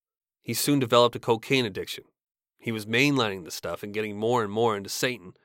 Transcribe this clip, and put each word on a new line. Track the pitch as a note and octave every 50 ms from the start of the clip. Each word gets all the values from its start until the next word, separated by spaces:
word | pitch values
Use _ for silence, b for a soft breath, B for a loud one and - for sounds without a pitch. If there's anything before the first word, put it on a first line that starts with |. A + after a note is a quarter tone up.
| _ _ _ _ _ _ _ _
He | _ - A#2
soon | - - C#3+ D3 C#3+
developed | B2 A2+ B2 A#2+ A#2+ A#2+ -
a | A#2+
cocaine | - - A#2 A2 - - C#3 C3 B2
addiction. | G#2+ F2+ - F2 - - - - _ _ _ _ _ _ _ _ _ _
He | _ - A#2+
was | A2+ A2 G#2
mainlining | G#2+ A2+ A#2+ C#3 C#3+ C#3+ C3 A#2 G#2+ F#2+ F#2+ E2
the | -
stuff | - - - F2+ E2+ - -
and | G#2 G2+
getting | G#2+ G#2+ G#2+ G2+
more | G2+ A2 A#2 B2 A#2+ A2
and | G2+
more | G2+ A2 A#2 A#2 G#2
into | G2+ G2 G2
Satan | - - - B2+ B2 G2+ F2 F#2 - _